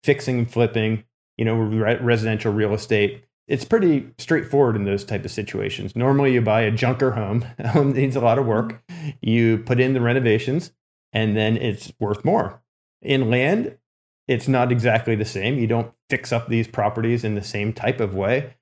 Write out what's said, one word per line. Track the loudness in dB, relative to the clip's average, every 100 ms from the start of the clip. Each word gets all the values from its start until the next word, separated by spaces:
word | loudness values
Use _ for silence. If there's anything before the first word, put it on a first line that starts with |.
fixing | 2 0 0 -2
and | -2
flipping, | 0 0 2 -2 -2 -6 _ _ -4
you | -2
know, |
re-, | 0 0 0 0 0
residential | 2 0 0 -2 -2
real | 0 0
estate. | -2 0 0 0 -2 _ _ -6
It's | -4
pretty | 0 2 4 2 -2 -16
straightforward | -2 -2 2 2 4 2
in |
those | -2 -2
type | -4 -6
of | -6
situations. | -8 -8 -6 -6 -6 -8 -2
Normally, | 2 4 4
you | 2
buy | 4 2
a | 2
junker | 0 0 2 0
home. | 0 -2 -2 -4 -8
<laughs> | 0
Home | 2 2
needs | 2 0 2
a |
lot | 2 4
of | 2
work. | 0 -2 -10 -16 -12 -12 -6
You | 0 4 4 2
put | 0 2
in | 2
the | 2
renovations, | 2 2 2 2 0 -4 -6 _ _ _ _
and | -2 0 0
then | 0 0
it's | -2 -4 -12 -6
worth | -4 -2
more. | 0 0 -2 -10 _ _ _ _
In | -2 0 2
land, | 2 2 0 -4 -10 _ _ _ _ -4
it's | -2 0
not | 2 2
exactly | 2 2 0 0 -2
the |
same. | -2 -4 -2 -2
You | 0
don't | 0 -2 _ _
fix | -6 -2
up | -4 -2
these | -2 -2
properties | -2 -2 -2 -2 -2
in | -2
the | -6
same | -6 -6 -6
type | -2 -4 -2
of | -4
way | -2 -2 -2 -4 _